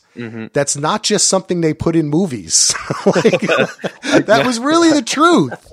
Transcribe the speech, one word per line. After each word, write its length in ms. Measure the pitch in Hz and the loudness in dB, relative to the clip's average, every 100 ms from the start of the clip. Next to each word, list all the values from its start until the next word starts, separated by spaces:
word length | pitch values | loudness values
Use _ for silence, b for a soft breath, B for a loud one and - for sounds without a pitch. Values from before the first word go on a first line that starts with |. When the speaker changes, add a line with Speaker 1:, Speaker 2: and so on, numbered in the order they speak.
| _ - | _ -14
Speaker 1:
Mm-hmm. 300 | 117 113 110 | -12 -12 -6
Speaker 2:
That's 240 | 139 139 143 | -4 -2 -2
not 260 | 151 214 | -4 -2
just 240 | - 208 - | -2 0 0
something 320 | 190 - 175 | 0 -2 -2
they 140 | 160 | 0
put 240 | 151 170 165 | 0 0 0
in 100 | 151 | 0
movies. 680 | 151 190 120 80 - - - | 0 -2 -4 -4 0 0 -2
<laughs> 260 | - - - | -6 -2 0
Like, 360 | 180 214 170 | 2 2 2
Speaker 1:
<laughs> 840 | 180 147 - - - - 269 285 - | 0 0 -2 -4 -12 -10 0 0 2
Speaker 2:
that 180 | 220 254 | 2 2
was 120 | 226 | -2
really 360 | 269 330 330 | 0 2 4
the 80 | 294 | 2
truth. 520 | 226 - 330 311 135 - - | 0 2 4 4 0 -4 -16